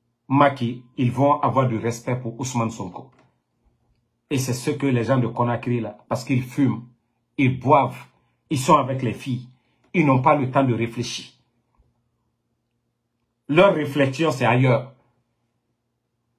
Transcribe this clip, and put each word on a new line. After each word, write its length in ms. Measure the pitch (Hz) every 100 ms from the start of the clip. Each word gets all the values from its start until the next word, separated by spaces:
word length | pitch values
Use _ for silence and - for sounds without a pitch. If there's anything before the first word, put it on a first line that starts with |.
| _ _ -
Macky, 560 | 135 143 135 120 123 - -
ils 120 | 123
vont 300 | - 143 139
avoir 260 | 127 131 127
du 120 | 110
respect 360 | 113 113 -
pour 240 | 127 120 -
Ousmane 320 | 127 120 113
Sonko. 400 | - 92 - - _ _ _ _ _ _ _ _ _ _ _ _
Et 80 | 139
c'est 140 | 127
ce 180 | 120 151
que 160 | 135 139
les 180 | 123
gens 140 | 113 135
de 80 | 117
Conakry, 540 | - 120 117 123 120
là, 180 | 110 - -
parce 140 | 135
qu'ils 220 | - 127
fument, 400 | - - 131 104 - _ _ _ _ -
ils 200 | 127 127
boivent, 460 | 123 147 135 - - _ _ _ -
ils 80 | 139
sont 180 | 175 151
avec 260 | 131 131
les 120 | 120
filles, 340 | - 139 120 - _ _ _ _
ils 100 | 185
n'ont 160 | 147 131
pas 160 | 156 151
le 140 | 131
temps 120 | 139
de 120 | 131
réfléchir. 500 | 110 117 - 117 - - _ _ _ _ _ _ _ _ _ _ _ _ _ _ _ _ _ _ _ _ _ -
Leur 260 | 156 196
réflexion, 560 | 156 139 143 135 139 156
c'est 140 | 135
ailleurs. 480 | 117 123 131 113 - - _ _ _ _ _ _ _ _ _ _ _ _ _